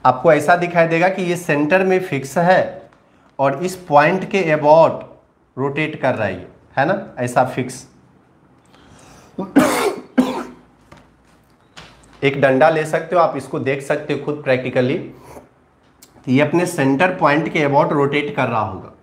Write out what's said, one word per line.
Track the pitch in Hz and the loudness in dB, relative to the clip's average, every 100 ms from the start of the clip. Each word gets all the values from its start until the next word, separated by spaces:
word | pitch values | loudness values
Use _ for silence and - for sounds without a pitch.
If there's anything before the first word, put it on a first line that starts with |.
आपको | 131 - 170 | 2 2 2
ऐसा | 160 - 175 | 4 2 0
दिखाई | 170 170 165 | 2 0 2
देगा | 165 180 | 2 0
कि | 190 | 0
ये | 175 170 | -4 -4
center | - 143 151 185 | -2 0 2 2
में | 190 185 | 2 0
fix | 185 139 131 185 | -2 -6 -4 -2
है | 175 180 - - - _ _ _ _ - | 2 2 2 -8 -20 _ _ _ _ -2
और | 143 139 180 | -2 -2 -8
इस | - - | -8 2
point | 143 160 185 190 | 4 4 0 -2
के | 196 160 | -2 0
about | 151 147 160 147 - - - _ _ _ - | 2 6 6 6 0 -14 -20 _ _ _ -8
rotate | 139 139 151 156 | -6 -4 -6 -2
कर | 131 110 | -4 -2
रहा | 104 | -6
है | |
ये, | 90 90 - _ - | -6 -14 -20 _ -4
है | 147 | -2
ना, | 196 - - | -2 -8 -8
ऐसा | 123 151 127 | -4 -2 -2
fix। | - 123 - - _ _ _ _ _ _ _ _ _ - - - - - - | -4 -8 -12 -20 _ _ _ _ _ _ _ _ _ -20 -20 -20 -20 -18 -12
<coughs> | 190 - - 494 440 - - - 254 - - - _ _ _ - _ _ _ _ _ _ _ - - - - - | 0 2 2 0 -2 -4 -4 -2 -2 -6 -12 -20 _ _ _ -20 _ _ _ _ _ _ _ -20 -20 -20 -20 -2
एक | 139 139 | -2 2
डंडा | 135 131 156 | 2 4 4
ले | 156 156 | 2 -2
सकते | 160 160 180 | -4 0 0
हो | |
आप, | 156 147 | 2 -2
इसको | - 156 | -8 -6
देख | 127 139 | -4 -4
सकते | - 151 - | -4 -6 -4
हो | 139 - | -6 -6
खुद | 147 | -6
practically, | 139 127 131 131 123 170 | -2 -2 0 -2 0 -2
तो | - - - - - _ _ _ _ _ - - - | -6 -18 -20 -20 -20 _ _ _ _ _ -20 -14 0
ये | 131 | 2
अपने | 147 175 170 | 2 0 -2
center | - 135 135 185 180 | 0 0 2 0 2
point | 151 147 160 | 0 2 -2
के | 170 143 | -2 2
about | 143 165 | 2 2
rotate | 151 - 147 147 143 | 0 0 0 -4 -4
कर | 123 | -2
रहा | 117 | -2
होगा। | 101 92 82 - | -4 -8 -16 -20